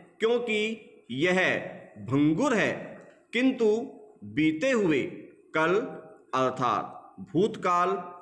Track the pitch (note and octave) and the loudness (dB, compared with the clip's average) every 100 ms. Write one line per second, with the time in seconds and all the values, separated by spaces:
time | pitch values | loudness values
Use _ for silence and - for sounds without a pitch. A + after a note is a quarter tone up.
0 | - - A3 A#3+ A#3+ G#3+ A3 A3 - - | -20 -2 0 2 0 -2 -2 -6 -14 -20
1 | - B2+ F3 F#3 D#3+ G#2 - - - - | -10 -2 0 2 2 0 -4 -12 -18 -14
2 | G#2 C#3 D3 E3 C#4+ G#3+ C3 - - - | -2 2 4 4 2 2 0 -2 -8 -16
3 | - - _ A#3+ C4 B3+ G#3+ A3+ C4 - | -20 -20 _ 0 2 2 2 2 -2 -12
4 | - - G#2 A#2 D#3 D#3 C4 A#3+ F3+ C3+ | -20 -20 -8 0 0 2 0 2 2 0
5 | G2+ - - - - D#3 D#3+ G3+ C#4 - | -2 -8 -18 -20 -6 0 2 2 -2 -8
6 | - - _ C3 B2+ - A#2+ G2+ - - | -16 -20 _ 0 0 0 0 0 -2 -10
7 | - - F#2+ D#3 A3 - F#3 F3 F3+ G3 | -20 -18 -4 0 0 0 0 2 2 -2
8 | - - | -6 -14